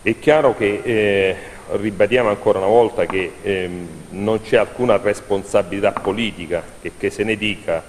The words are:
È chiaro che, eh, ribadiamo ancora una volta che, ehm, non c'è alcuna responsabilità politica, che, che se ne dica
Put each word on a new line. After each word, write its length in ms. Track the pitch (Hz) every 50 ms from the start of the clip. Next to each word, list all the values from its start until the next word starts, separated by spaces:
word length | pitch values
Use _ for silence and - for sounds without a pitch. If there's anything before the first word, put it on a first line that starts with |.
È 180 | - 104 113 -
chiaro 380 | - - 151 156 151 135 110
che, 240 | - 117 101 104 101 -
eh, 540 | 117 117 110 107 104 101 98 95 95 92 - - - - - - - 85
ribadiamo 580 | 98 101 110 101 92 104 101 117 127 120 107
ancora 300 | 104 101 - 110 101 98
una 60 | 95
volta 380 | 95 107 120 117 107 - - 90
che, 280 | 85 95 95 92 82 - - -
ehm, 460 | 101 98 95 92 90 87 90 87 85 80 76 78 -
non 300 | - 92 101 104 110 110
c'è 160 | 104 - -
alcuna 400 | 117 104 - - - 123 123 107
responsabilità 960 | 98 92 107 104 - - - 101 98 95 - - 107 98 90 95 101 101 101 95
politica, 720 | - - 101 95 107 117 107 92 - 87 78 87 85 80 - - -
che, 120 | - 90 -
che 140 | - - 101
se 140 | - - 104
ne 120 | 110 110
dica 480 | 101 107 107 101 90 - - 85 82 -